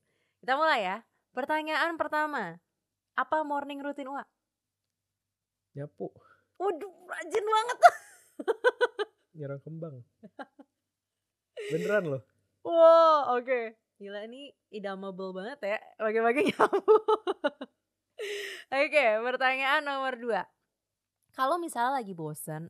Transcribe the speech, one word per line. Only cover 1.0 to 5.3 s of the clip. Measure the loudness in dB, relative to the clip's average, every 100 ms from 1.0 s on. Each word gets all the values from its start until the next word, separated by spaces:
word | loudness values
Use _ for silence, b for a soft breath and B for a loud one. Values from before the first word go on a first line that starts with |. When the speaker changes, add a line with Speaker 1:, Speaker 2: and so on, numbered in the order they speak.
| -10 _ _ -8
Speaker 1:
Pertanyaan | -4 -2 -2 -2 -2 -2
pertama, | -4 -2 -2 -4 -8 -10 _ _ _ _ _
apa | -6 -2 0
morning | -2 -4 -6 -8
routine | -8 -8 -10
Uwa? | -10 -12 _ _ _ _ _ _ _ _ _ _